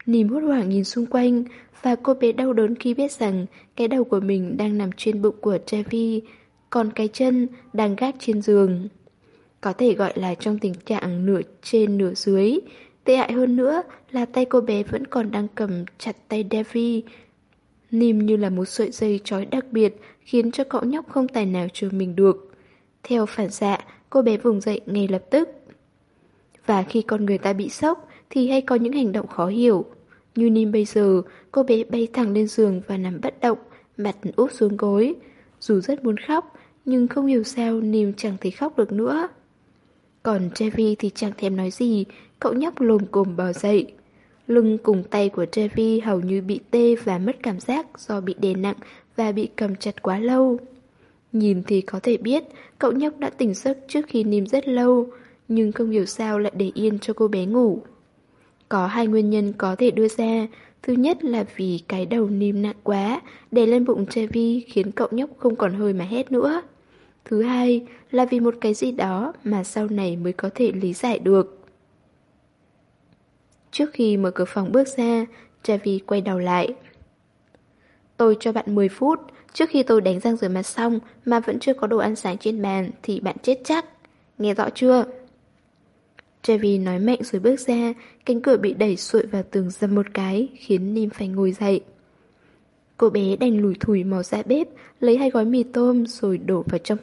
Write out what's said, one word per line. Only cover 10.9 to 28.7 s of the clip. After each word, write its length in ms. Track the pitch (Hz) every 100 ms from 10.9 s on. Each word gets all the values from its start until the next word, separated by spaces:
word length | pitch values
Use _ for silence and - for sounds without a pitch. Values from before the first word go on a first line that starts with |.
| 214 185 175 190
nửa 140 | 190 - -
trên 360 | - 226 208 202
nửa 160 | 185
dưới. 440 | 190 208 190 208 311 - - - _
Tệ 120 | - 262
hại 160 | -
hơn 240 | 233 254 247
nữa 260 | 254 320 349 - _
là 140 | 254
tay 200 | 240 254
cô 160 | 254 254
bé 220 | 233 208
vẫn 240 | 208 - 269
còn 240 | 247 214
đang 180 | 208 208
cầm 300 | - 208 175 175 -
chặt 180 | 233 - _
tay 160 | 214 196
Devi. 520 | 220 220 233 233 226 226 - _ _ _ _ _ _ _
Nim 280 | 226 233 214
như 180 | 214 214
là 140 | 202
một 140 | 185
sợi 260 | 185 - 208
dây 300 | - 214 202
trói 220 | - 196 202
đặc 180 | 262 -
biệt, 260 | 226 208 208 - _
khiến 300 | - 240 233
cho 140 | 240
cậu 180 | 262 247
nhóc 240 | 240 302 320
không 200 | 277 254
tài 180 | 247 196
nào 200 | 185 180
trừ 160 | - 196
mình 240 | 190 185 175
được. 380 | 196 190 - - _ _ _ _
Theo 240 | - 240 208
phản 240 | - 202
xạ, 280 | - 202 202 - - _
cô 120 | 269
bé 140 | 233 214
vùng 240 | 240 202
dậy 200 | 214 202 -
ngay 220 | 208 196
lập 160 | 185 -
tức. 180 | 285 330 - - - _ _ _ _ _ _ _ _ -
Và 160 | 202
khi 200 | 190 226
con 240 | 214 214 202
người 120 | 196
ta 140 | 196
bị 160 | 196 196
sốc 400 | - 302 330 - - _
thì 180 | 269 247
hay 120 | 269
có 140 | 262